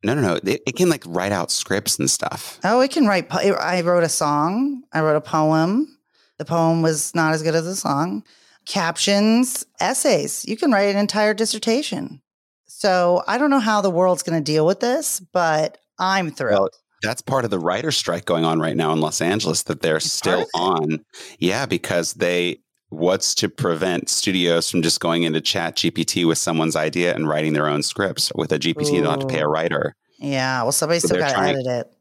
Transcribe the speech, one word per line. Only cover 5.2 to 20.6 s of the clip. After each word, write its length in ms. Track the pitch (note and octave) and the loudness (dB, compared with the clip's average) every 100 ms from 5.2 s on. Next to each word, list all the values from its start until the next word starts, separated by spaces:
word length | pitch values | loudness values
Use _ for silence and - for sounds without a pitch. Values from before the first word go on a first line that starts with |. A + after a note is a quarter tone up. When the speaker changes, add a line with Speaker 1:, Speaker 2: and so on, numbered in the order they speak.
Speaker 2:
poem. 800 | - D#3+ D#3 D#3+ E3 A3 D#4 _ _ _ _ _ | 0 2 4 4 4 2 -2 _ _ _ _ _
The 80 | - | -2
poem 340 | E3+ E3 E3 | 2 2 4
was 340 | D#3+ D3+ - | 2 0 -2
not 200 | F3 D#3+ | 0 0
as 80 | D#3+ | 0
good 120 | D#3 | 0
as 120 | D#3+ E3 | 0 -2
the 100 | F#3+ | -6
song. 480 | - C#3+ E3+ G3+ - _ _ _ - G3+ | -2 0 0 -4 -10 _ _ _ -6 -2
Captions, 840 | E3 E3+ - G3+ G#3+ A3+ B3+ - - _ | -2 -2 0 2 4 4 2 -4 -10 _
essays. 640 | F3+ C4+ D4+ F3+ D3 - - | -2 0 2 2 0 -6 -6
You 100 | A3 | -2
can 140 | D4+ | 2
write 140 | G#3+ | 4
an 120 | G3+ G3 | 2 2
entire 380 | G#3 G#3 G#3+ | 0 2 0
dissertation. 880 | G#3 A3 A3 A3+ A#3 D4+ G3 - D3 _ _ _ _ _ | 0 -2 -2 0 0 -2 -6 -8 -14 _ _ _ _ _
So 560 | - G#3 F#3 F3 F3 - | -4 0 4 4 2 0
I 100 | A#3 | 0
don't 140 | D4 | 2
know 80 | C#4 | 2
how 220 | A3 G#3+ | 2 2
the 100 | G3 | 2
world's 320 | E3+ F#3 F3 | 2 2 2
gonna 180 | - E3 | 0 -2
deal 240 | D3 D#3 | 0 2
with 140 | D#3 G3 | 2 2
this, 400 | A#3+ C4+ D4+ - | 0 0 -2 -6
but 560 | F3+ F3+ E3 D#3 D#3 - _ - | -4 0 2 2 0 -6 _ -6
I'm 320 | F#3 G3 E3 | -2 0 -2
thrilled. 300 | - C3 G2+ | -4 0 2
Speaker 1:
Well, 100 | G2 _ _ _ | 2 _ _ _
that's 180 | A2 A#2+ | -4 -4
part 240 | - C3 | -2 0
of 60 | A#2 | 0
the 80 | G2 | 0
writer's 380 | E2+ F#2+ D#3 - | 0 0 -2 -2
strike 280 | - F2 - | -2 -4 0
going 180 | E2+ | 0
on 160 | E2 D#2+ | 2 2
right 160 | D#2+ B1+ | 0 0
now 160 | D#2 | 0
in 80 | D#2+ | 0
Los 200 | D#2 - | 0 0
Angeles 440 | E2 G#2 F#2+ D#2+ | 0 0 0 -2
that 180 | - D#2 | -4 -2
they're 140 | E2 D#2 | 0 0
Speaker 2:
It's 140 | D#2 | -2
Speaker 1:
still 340 | - G2 F2+ - | -4 -2 -2 -2
Speaker 2:
part 240 | E2+ | -2